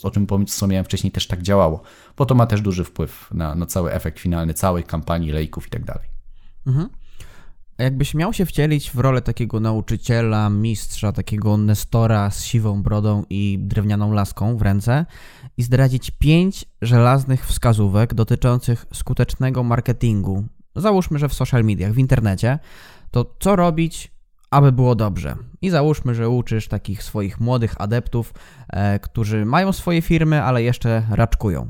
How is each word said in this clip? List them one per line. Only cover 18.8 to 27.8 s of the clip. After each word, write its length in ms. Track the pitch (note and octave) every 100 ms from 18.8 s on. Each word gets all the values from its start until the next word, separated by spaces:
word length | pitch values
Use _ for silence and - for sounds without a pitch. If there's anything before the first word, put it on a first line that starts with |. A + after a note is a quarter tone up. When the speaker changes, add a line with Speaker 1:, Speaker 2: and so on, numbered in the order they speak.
| -
Speaker 2:
skutecznego 720 | - - B2+ B2 - C3 B2+
marketingu, 840 | A#2+ A#2 A#2+ A#2+ A#2+ G#2 F#2+ F#2+ A2 - - -
załóżmy, 440 | G3 G3 F3 D3+
że 100 | C#3+
w 40 |
social 300 | - B2+ B2+
mediach, 300 | A2 G2 G2+
w 40 | A2
internecie, 640 | C3 B2 A2 F#2 A2+ C#3+ - - - - -
to 240 | B2 A#2+ -
co 160 | F#3+ G3+
robić, 560 | F3 E3 E3 - - - - _ _
aby 200 | C#3+ C#3+
było 240 | B2+ B2+ A#2
dobrze? 400 | G#2+ F2 F2 A#1+ - -
I 80 | F#3
załóżmy, 460 | E3+ D3+ D3 B2+ A#2
że 140 | A#2
uczysz 380 | B2 A#2+ A2+ -
takich 360 | G#2 - F#2
swoich 360 | - A2 G2+ -
młodych 420 | A#2 B2+ A2+ -